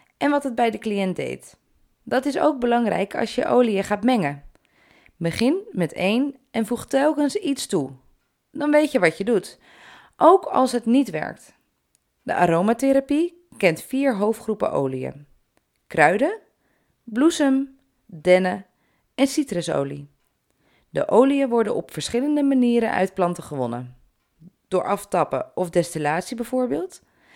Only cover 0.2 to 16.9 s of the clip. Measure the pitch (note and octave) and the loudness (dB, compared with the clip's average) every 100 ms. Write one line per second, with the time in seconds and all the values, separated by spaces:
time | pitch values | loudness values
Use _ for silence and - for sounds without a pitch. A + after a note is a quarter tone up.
0.2 | C#4+ C#4+ C#4 A#3 A#3 G#3+ A3 G3+ F#3+ E3+ | 0 0 -2 0 -2 -2 -4 -2 -2 -4
1.2 | B2+ C3 - _ _ _ _ _ - B3+ | -6 -10 -14 _ _ _ _ _ -4 -2
2.2 | D4 C4+ D4+ C#4 A#3+ A#3+ A3+ E3+ G3 - | -2 0 0 2 0 0 2 0 -2 -4
3.2 | A#3 - - B3 A#3+ G3 G3 G3+ A#3 A#3+ | -4 -2 2 2 2 0 -2 -2 0 2
4.2 | D3 C#3+ - - _ _ _ _ _ - | 0 -4 -14 -20 _ _ _ _ _ -6
5.2 | E3 - A#3+ F#4+ A4 G3 E3 - F#3 A#3 | -4 0 0 0 -4 -4 -4 -2 0 0
6.2 | C#4 - _ A3+ A3 A#3+ - C4+ D4 C#4+ | -2 -6 _ -6 -4 -6 -2 0 0 2
7.2 | C#4+ G#4+ C#4 C4+ - F3+ C3+ C3 _ _ | -2 -2 -4 -6 -4 -4 -4 -10 _ _
8.2 | _ _ _ - G3 G3+ G#3 A#3 E3+ - | _ _ _ -6 2 4 4 2 2 0
9.2 | G3 A3+ - - _ - - - - - | 0 0 -2 -12 _ -20 -20 -20 -18 2
10.2 | D4+ F#4+ - B3+ B3+ A#3+ A3+ B3+ B3+ D#3 | 6 6 4 0 0 0 2 2 0 -4
11.2 | - - - _ _ _ _ _ _ _ | -8 -10 -18 _ _ _ _ _ _ _
12.2 | - - E3+ E3 G3+ A#3 C4+ C4+ C4+ D4 | -4 2 2 4 2 2 2 2 2 0
13.2 | F4 - _ - F#3 D#3+ - C4 C#4 G3 | 0 -4 _ 0 0 0 -4 -2 0 0
14.2 | G#3 A3 - G#3 - D3 C3+ C3 C3 C#3+ | 0 -2 -6 -4 -2 -2 -4 -4 -8 -12
15.2 | D3 _ _ _ _ _ _ E3 D3+ G3+ | -20 _ _ _ _ _ _ 4 4 4
16.2 | D4+ A4 _ _ _ _ _ | 0 -2 _ _ _ _ _